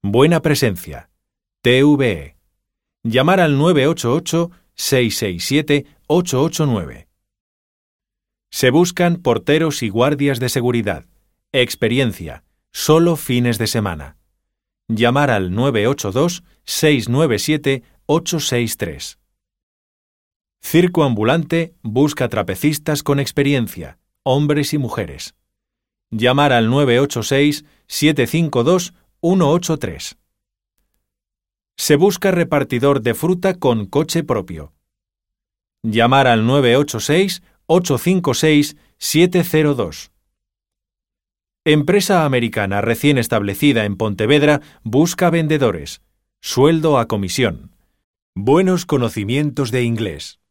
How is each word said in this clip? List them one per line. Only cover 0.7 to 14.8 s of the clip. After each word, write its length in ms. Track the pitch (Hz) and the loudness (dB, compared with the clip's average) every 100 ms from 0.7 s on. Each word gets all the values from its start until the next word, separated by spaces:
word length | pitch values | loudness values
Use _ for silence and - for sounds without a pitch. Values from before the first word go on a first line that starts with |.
| 90 - 71 - _ _ _ _ _ | -2 -12 -18 -20 _ _ _ _ _
T 220 | 120 127 | 2 4
V 280 | 147 147 127 | 4 4 0
E. 260 | 87 67 _ _ _ _ _ _ _ | -4 -10 _ _ _ _ _ _ _
Llamar 380 | 117 117 143 190 | -2 0 2 2
al 160 | 165 139 | 2 2
nueve 300 | 160 165 135 | 2 2 2
ocho 260 | 165 117 | 0 -2
ocho, 380 | 143 175 160 170 - _ | -2 -2 -4 -4 -8 _
seis 440 | - - 131 120 - | -12 -2 0 0 -2
seis 260 | 107 87 | -6 -6
siete, 420 | - 139 147 143 139 _ _ | -2 -2 0 -2 -2 _ _
ocho 340 | 160 180 131 | -2 0 -2
ocho 240 | 156 - 151 | -2 0 -2
nueve. 420 | 110 76 60 - _ _ _ _ _ _ _ _ _ _ _ _ _ _ | -2 -6 -14 -20 _ _ _ _ _ _ _ _ _ _ _ _ _ _
Se 180 | - 127 | 0 2
buscan 480 | 139 175 - 175 170 | 4 0 0 0 0
porteros 680 | 135 - - 151 160 - | 0 -2 0 0 0 -4
y 60 | 113 | -4
guardias 500 | 101 131 147 143 127 | 0 0 2 -2 -2
de 80 | 123 | -4
seguridad. 580 | 135 120 120 104 85 - _ _ _ _ | -2 0 -2 -2 -6 -10 _ _ _ _
Experiencia. 920 | 139 123 - 117 123 127 95 82 62 _ _ _ | 0 0 0 -2 0 -2 -4 -14 -16 _ _ _
Solo 460 | - - 156 170 165 | -8 2 4 4 0
fines 400 | - 123 120 113 | -2 0 0 0
de 100 | 110 | -2
semana. 500 | 117 101 78 71 _ _ _ _ _ _ _ | -2 -4 -8 -14 _ _ _ _ _ _ _